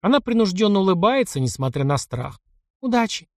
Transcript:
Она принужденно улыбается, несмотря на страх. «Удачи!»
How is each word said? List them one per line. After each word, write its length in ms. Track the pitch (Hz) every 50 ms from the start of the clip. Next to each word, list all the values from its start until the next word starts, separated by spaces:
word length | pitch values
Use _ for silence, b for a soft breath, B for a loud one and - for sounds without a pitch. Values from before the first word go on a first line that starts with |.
Она 180 | - - 254 285
принужденно 600 | - - 233 226 226 196 180 185 220 214 202 196
улыбается, 600 | 190 190 185 170 170 214 254 277 247 - - 147
несмотря 440 | 131 123 - - 131 131 120 143 139
на 140 | 139 143 131
страх. 420 | - - - 120 123 - - - _ _ _ _ _ _ _ _
«Удачи!» 460 | - 262 233 240 233 220 - - - _ _